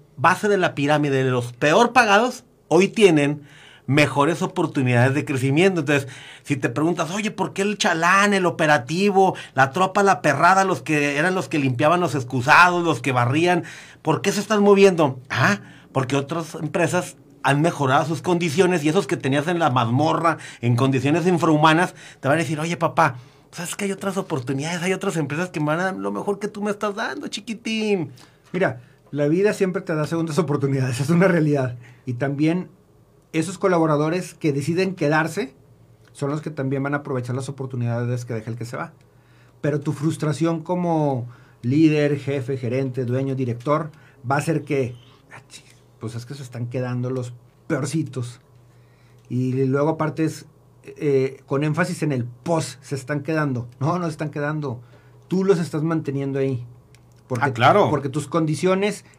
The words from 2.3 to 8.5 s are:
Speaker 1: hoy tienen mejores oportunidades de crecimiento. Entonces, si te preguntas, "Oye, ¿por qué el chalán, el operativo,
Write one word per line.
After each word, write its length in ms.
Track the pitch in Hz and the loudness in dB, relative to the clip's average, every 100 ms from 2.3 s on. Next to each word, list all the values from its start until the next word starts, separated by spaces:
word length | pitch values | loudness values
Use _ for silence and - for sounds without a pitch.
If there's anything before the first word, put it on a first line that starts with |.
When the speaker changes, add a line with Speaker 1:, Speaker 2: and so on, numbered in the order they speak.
| - - _ - | -2 -14 _ 0
Speaker 1:
hoy 180 | 165 196 | 4 4
tienen 540 | 226 196 156 143 147 - - - - - | 6 6 6 2 -2 -10 -20 -20 -10 0
mejores 560 | 143 143 127 143 170 | 4 4 4 2 0
oportunidades 720 | 185 - 147 143 127 120 127 139 | -4 -2 -2 0 2 4 4 2
de 100 | 151 | -2
crecimiento. 540 | 135 135 143 196 175 | -2 0 4 4 2
Entonces, 280 | 143 143 123 - - - | 0 0 -2 -12 -20 -14
si 120 | - 139 | -6 -4
te 120 | 131 | -2
preguntas, 400 | 120 160 170 156 | -2 -2 -2 -4
"Oye, 200 | 196 214 | -4 -6
¿por 220 | - 170 | -4 -6
qué 100 | - | -4
el 140 | 202 202 | -4 0
chalán, 560 | 208 165 170 196 208 196 | 0 0 2 2 4 2
el 100 | |
operativo, 880 | 175 | 2